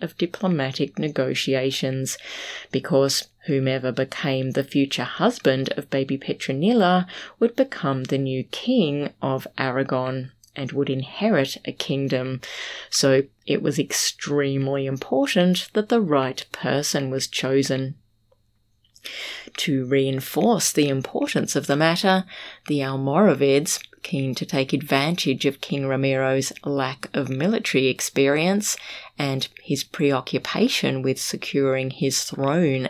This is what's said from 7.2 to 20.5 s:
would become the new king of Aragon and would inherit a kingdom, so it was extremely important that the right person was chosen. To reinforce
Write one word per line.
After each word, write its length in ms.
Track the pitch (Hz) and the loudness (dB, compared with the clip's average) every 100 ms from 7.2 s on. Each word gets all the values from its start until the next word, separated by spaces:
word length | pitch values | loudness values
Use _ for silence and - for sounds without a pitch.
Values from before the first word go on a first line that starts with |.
| - - | -12 0
would 160 | 233 | 0
become 500 | 247 269 - 143 135 | 2 0 -2 -2 -2
the 120 | 131 135 | -2 -2
new 260 | 135 131 | 0 -2
king 680 | - - - 254 156 143 143 - | -6 -6 0 2 2 0 -4 -4
of 260 | 135 131 - - | -4 -4 -4 -4
Aragon 720 | 135 127 135 131 131 131 131 _ _ - | -2 -2 -2 -2 -2 -4 -8 _ _ -10
and 160 | 127 | -6
would 180 | 139 139 | -2 -2
inherit 640 | 131 131 - 214 165 135 - - | -2 -6 -2 2 2 0 -4 -10
a 60 | |
kingdom, 680 | - - 139 135 131 131 131 - - - - - | -8 -4 -2 0 -2 -2 -6 -8 -12 -12 -12 -4
so 320 | - 139 135 139 _ - | 2 4 4 2 _ -4
it 160 | 147 | 0
was 160 | 143 143 | 0 0
extremely 1080 | - - - - - 143 139 139 135 139 135 | -2 -2 -2 -4 -2 0 0 0 0 -2 -2
important 800 | 135 - 262 277 185 180 180 - | -4 0 0 2 4 4 4 0
that 160 | 208 208 | -2 2
the 120 | 233 | 2
right 440 | 180 143 131 - - | 4 2 2 -2 -10
person 600 | - 131 135 143 147 135 | -6 -2 0 0 -2 -2
was 180 | 135 - | -2 -4
chosen. 640 | - 131 139 139 131 135 - _ _ _ _ _ _ _ _ _ _ - - - - - - | -2 2 2 2 0 -2 -8 _ _ _ _ _ _ _ _ _ _ -16 -14 -12 -14 -12 -6
To 280 | - 135 127 | -2 0 2
reinforce 840 | 139 135 131 - 151 214 | 2 2 0 -2 2 2